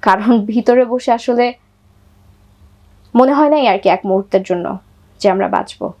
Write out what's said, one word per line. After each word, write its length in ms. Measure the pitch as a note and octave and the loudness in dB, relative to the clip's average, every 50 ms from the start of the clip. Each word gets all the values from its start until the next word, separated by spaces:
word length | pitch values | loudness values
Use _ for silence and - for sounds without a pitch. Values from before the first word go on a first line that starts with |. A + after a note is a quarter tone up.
| - | 2
কারণ 440 | G#3+ F#3+ G3 G#3 A3+ A#3+ A#3 G#3 | 0 0 0 2 2 2 2 0
ভিতরে 380 | G#3 G#3+ A#3+ A#3 - A#3+ B3 B3+ | -2 -4 -2 2 2 2 2 2
বসে 280 | A#3 A#3 B3+ - - A#3 | 0 -2 -6 -2 -2 -2
আসলে 420 | A#3+ - - A#3+ A#3 A#3+ B3 B3 _ _ _ _ _ _ _ _ _ _ _ _ _ _ _ _ _ _ _ _ _ _ - _ _ _ _ _ _ _ _ _ | -2 -2 -4 -2 0 0 -2 -4 _ _ _ _ _ _ _ _ _ _ _ _ _ _ _ _ _ _ _ _ _ _ -20 _ _ _ _ _ _ _ _ _
মনে 180 | A#3+ B3+ C4 C#4+ | 2 2 4 4
হয় 160 | C#4+ D4+ D4 | 2 2 2
নাই 200 | D4 D4+ C4+ A#3 | 2 2 2 0
আর 100 | F#3+ G3 | 0 0
কি 100 | - G3 | 2 0
এক 120 | - F#3+ - | 0 0 0
মুহূর্তের 380 | G3+ F#3+ F#3+ G3 G3+ - G3 F#3+ | -2 -2 -2 -2 0 -2 -2 -2
জন্য 360 | - F#3+ F3 F3 - - F#3 _ _ _ _ _ _ _ _ | -2 -6 -6 -4 -8 -8 -10 _ _ _ _ _ _ _ _
যে 100 | - G#3 | -2 -2
আমরা 180 | F#3 F#3+ G3 F#3+ | 0 0 -2 -2
বাঁচবো। 440 | G3+ F#3+ - - - _ - - F3 _ | -2 -4 -4 -6 -12 _ -12 -12 -12 _